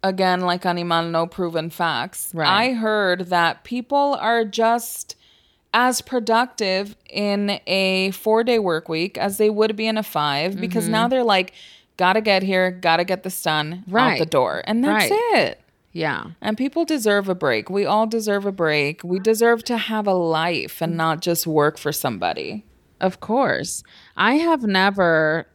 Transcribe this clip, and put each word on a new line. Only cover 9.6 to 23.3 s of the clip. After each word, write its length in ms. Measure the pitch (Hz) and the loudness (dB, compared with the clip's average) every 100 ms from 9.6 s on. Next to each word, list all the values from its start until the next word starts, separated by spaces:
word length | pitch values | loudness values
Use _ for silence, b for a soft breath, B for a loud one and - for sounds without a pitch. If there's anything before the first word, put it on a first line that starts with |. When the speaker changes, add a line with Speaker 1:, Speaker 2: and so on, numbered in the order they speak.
| 220 214 | 0 0
Speaker 1:
be 120 | 220 | -2
in 100 | 220 | -2
a 60 | |
five, 540 | 208 156 147 143 170 196 | -4 -2 0 0 -2 -4
because 240 | 226 226 214 | -4 -2 0
Speaker 2:
Mm-hmm. 60 | |
Speaker 1:
now 140 | 220 233 | 0 2
they're 140 | 262 240 | 2 2
like, 260 | 190 180 B B B B - | 2 0 B B B B 0
"Gotta 240 | 180 208 | 2 2
get 220 | 220 196 | 2 2
here, 280 | 190 185 185 | 2 2 2
gotta 320 | 180 175 165 | 0 2 2
get 200 | 175 185 | 2 -2
this 200 | 190 - | -4 -6
done, 400 | 170 156 151 175 190 | -2 -2 -2 -8 -2
out 40 | |
Speaker 2:
Right. 260 | 202 254 151 | 2 2 2
Speaker 1:
the 60 | 160 | 2
door." 360 | 151 120 73 | 2 2 -2
And 180 | - 220 269 | -2 0 2
that's 260 | 220 165 | 2 2
Speaker 2:
Right. 80 | 208 466 | 2 2
Speaker 1:
it. 280 | 392 131 - _ _ _ | 2 2 -4 _ _ _
Speaker 2:
Yeah. 360 | 170 156 110 - 165 | -6 -4 -4 -8 -8
Speaker 1:
And 160 | 214 214 | -6 -2
people 280 | 262 330 330 | -2 -2 -2
deserve 420 | 311 214 202 196 | 0 2 2 0
a 80 | 180 | 0
break. 340 | 151 113 104 | 0 0 -2
We 160 | 196 180 | -2 0
all 220 | 208 220 | 0 0
deserve 380 | 226 214 202 202 | -2 -2 -2 -2
a 80 | |
break. 480 | 190 160 151 143 156 | -2 0 2 0 -4
We 160 | 175 185 | -6 -2
deserve 460 | 208 220 233 233 226 | 0 4 4 2 0
to 100 | 233 | -4
have 320 | 214 220 208 | -2 -2 0
a 60 | |
life 680 | 185 170 156 165 170 - - | 2 2 0 0 -2 -6 -6
and 140 | 165 165 | -4 0
not 240 | 165 156 | 0 0
just 260 | 175 170 - | 0 -2 0
work 320 | 156 147 147 | 2 2 0
for 140 | 151 | -6
somebody. 720 | 143 135 104 90 78 71 208 - _ _ _ | -4 -4 -2 -4 -4 -6 -10 -12 _ _ _
Speaker 2:
Of 200 | 190 - | -4 -4
course. 600 | - | -4